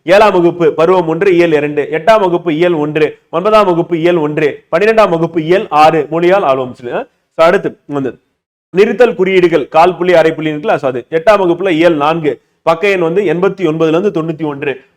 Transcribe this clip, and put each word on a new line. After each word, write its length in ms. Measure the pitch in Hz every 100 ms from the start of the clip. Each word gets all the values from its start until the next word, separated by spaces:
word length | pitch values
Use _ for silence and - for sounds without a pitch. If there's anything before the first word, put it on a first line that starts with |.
ஏழாம் 280 | 151 190 214
வகுப்பு 420 | 190 170 175 165
பருவம் 340 | - 165 185 165
ஒன்று, 260 | 165 196
இயல் 180 | 170 170
இரண்டு, 360 | 151 147 147 139
எட்டாம் 280 | 156 165 220
வகுப்பு 340 | 185 175 175
இயல் 200 | 156 175
ஒன்று, 440 | 165 151 151 151 - _
ஒன்பதாம் 360 | 160 202 214 196
வகுப்பு 340 | 170 165 170
இயல் 180 | 165 175
ஒன்று, 460 | 147 151 147 113 - 165
பன்னிரெண்டாம் 320 | 208 220 202
வகுப்பு 340 | 165 165 170
இயல் 240 | 156 190 208
ஆறு, 380 | 147 156 160 139
மொழியால் 340 | 160 175 196
ஆளும் 300 | 165 135 127
சொல்லி. 220 | 117 123 170 269 _ _ -
So 100 | 165
அடுத்து 320 | 190 170 - -
வந்து 340 | 143 127 - _ _ _ _ _ 175
நிறுத்தல் 380 | 220 208 240 190
குறியீடுகள் 520 | 185 190 175 160 123
கால் 300 | 160 180 170
புள்ளி 160 | 180
அரை 180 | 170 156
புள்ளி 200 | 151 156
இருக்குல்ல, 240 | 151 214 170
so 140 | 135
அது 160 | 127 -
எட்டாம் 320 | 160 160 202
வகுப்புல 280 | 180 170 190
இயல் 260 | 156 170 156
நான்கு, 460 | 147 165 151 120 _ _
பக்க 260 | 160 165 202
எண் 100 | 190
வந்து 240 | 165 180
எண்பத்தி 420 | 196 165 190 185 170
ஒன்பதுல 220 | 160 160
இருந்து 220 | 160 208
தொண்ணூத்தி 360 | 165 160 151 156
ஒன்று, 360 | 143 143 127 _